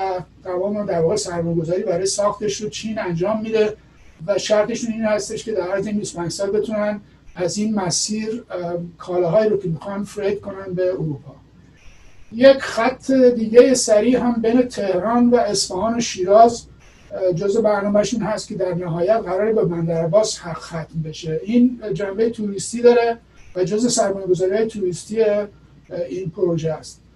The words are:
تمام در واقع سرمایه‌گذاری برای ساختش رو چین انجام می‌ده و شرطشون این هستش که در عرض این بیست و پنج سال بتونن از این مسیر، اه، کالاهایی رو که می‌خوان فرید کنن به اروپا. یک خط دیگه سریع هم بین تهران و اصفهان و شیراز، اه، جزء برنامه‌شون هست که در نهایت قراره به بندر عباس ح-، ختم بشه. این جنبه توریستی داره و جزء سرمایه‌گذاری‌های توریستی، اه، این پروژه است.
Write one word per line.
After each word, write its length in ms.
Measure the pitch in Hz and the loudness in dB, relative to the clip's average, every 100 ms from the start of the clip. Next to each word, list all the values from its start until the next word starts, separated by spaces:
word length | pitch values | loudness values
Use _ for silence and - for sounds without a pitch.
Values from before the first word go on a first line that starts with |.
| 190 180 - - | -2 -4 -8 -14
تمام 420 | 185 180 196 208 202 | -8 -4 -2 -4 -2
در 140 | 170 | 0
واقع 160 | 165 214 | 0 0
سرمایه‌گذاری 680 | 190 175 170 170 160 185 | -2 -4 -2 -2 -2 -2
برای 240 | 220 175 190 | -2 -2 -2
ساختش 540 | - 202 208 208 196 | 0 -2 -2 -4 -4
رو 80 | 208 | -6
چین 300 | - 220 214 | -8 -6 -6
انجام 440 | 180 165 190 220 | -4 -2 0 -2
می‌ده 340 | 220 220 214 - - - - - 165 | 0 0 0 -2 -14 -20 -20 -10 -4
و 120 | 196 | -2
شرطشون 540 | - 214 208 233 226 | 2 2 2 -2 -4
این 120 | 220 | -2
هستش 400 | 220 208 - 214 | 0 0 -2 -8
که 80 | 226 | -4
در 100 | 202 | -4
عرض 240 | 180 196 208 | -2 -4 -2
این 120 | 208 | -4
بیست 180 | - 170 | -4 -6
و 20 | |
پنج 120 | 170 | -6
سال 200 | - 196 | -4 -2
بتونن 500 | 208 202 214 208 202 - - - - | -2 -2 -2 -2 -4 -10 -20 -18 -6
از 220 | 175 208 | -4 -2
این 160 | 214 | -2
مسیر، 680 | 208 180 - - 214 220 240 - | -2 -2 -2 -4 -4 -4 -8 -8
اه، 240 | 185 175 175 170 - | -8 -6 -6 -8 -12
کالاهایی 520 | - 180 170 208 214 | -4 0 2 4 4
رو 60 | 202 | 2
که 120 | 175 | -2
می‌خوان 360 | 160 202 202 | -6 -6 -8
فرید 360 | 202 208 196 202 | -8 -4 -4 -4
کنن 340 | 202 190 190 | -6 -10 -8
به 120 | 180 180 | -2 -2
اروپا. 460 | 185 156 135 - - - - - - - - - - - | -2 -4 -6 -12 -20 -20 -20 -20 -20 -20 -20 -20 -20 -14
یک 260 | 220 262 269 | 6 6 6
خط 520 | - - 233 254 - | 2 -2 -2 -2 0
دیگه 640 | 262 247 226 220 233 269 | 6 6 4 6 8 8
سریع 440 | 247 - 208 233 254 | 4 4 4 6 2
هم 240 | 240 226 | 0 0
بین 200 | 233 247 | 2 2
تهران 680 | 240 - 196 185 202 240 240 | 2 -2 -2 0 0 4 6
و 60 | 240 | 4
اصفهان 600 | 202 196 - 185 220 240 | 4 0 -2 -2 -2 -2
و 40 | |
شیراز، 640 | 233 196 180 208 233 233 - - - - - | -4 -2 4 8 8 4 -10 -20 -20 -20 -14
اه، 200 | 196 185 | -2 -2
جزء 280 | 170 202 226 | 0 0 2
برنامه‌شون 640 | 214 202 202 208 196 220 | 2 0 2 2 2 -2
هست 260 | 175 208 - | -2 -4 -6
که 60 | |
در 200 | 202 185 | -4 -4
نهایت 420 | 175 180 165 190 226 | -2 -4 -2 2 2
قراره 360 | 185 185 214 | 0 -2 0
به 120 | 214 | 2
بندر 400 | 170 170 165 165 | 0 -2 -2 -2
عباس 340 | 165 202 214 - | 2 2 2 -4
ح-، 140 | 175 | -10
ختم 500 | 156 - 170 151 160 | -12 -10 -10 -8 -8
بشه. 360 | 156 151 160 160 | -8 -10 -6 -6
این 360 | 190 240 247 - 214 | 0 4 4 2 -6
جنبه 380 | 180 202 196 233 | -4 -4 -2 -2
توریستی 520 | 233 208 196 - 233 | -2 -6 -6 -8 2
داره 360 | 240 240 233 233 - - - 180 | 4 6 2 -2 -10 -20 -10 -4
و 80 | |
جزء 240 | 180 214 240 | -2 0 2
سرمایه‌گذاری‌های 760 | 226 202 196 190 170 185 208 226 | 2 0 -2 0 0 2 0 -2
توریستی، 560 | 214 180 160 - 220 | -2 -4 -6 -4 0
اه، 260 | 214 208 208 - - - - 180 175 | 2 2 -4 -12 -20 -20 -12 -8 -6
این 220 | 180 190 | -6 -8
پروژه 420 | - 180 165 160 | -2 0 0 -2
است. 280 | 156 - - _ | -6 -10 -20 _